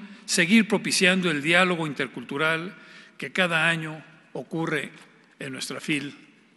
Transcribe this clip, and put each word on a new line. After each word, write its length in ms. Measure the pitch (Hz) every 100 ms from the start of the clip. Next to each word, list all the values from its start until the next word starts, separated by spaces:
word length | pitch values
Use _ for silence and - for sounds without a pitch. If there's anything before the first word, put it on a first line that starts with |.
| - - -
seguir 420 | - 170 226 208
propiciando 640 | 190 156 - 180 190 175
el 100 | 147
diálogo 460 | 147 175 185 170 156
intercultural 880 | 131 131 - 117 139 156 160 180 - - - - _
que 140 | 139
cada 380 | - 180 165 165
año 340 | 165 156 156 - - _
ocurre 580 | 156 - 165 160 151 - - - _ _ _
en 140 | 143
nuestra 260 | 127 - 127
fil 360 | - 151 143 - - _ _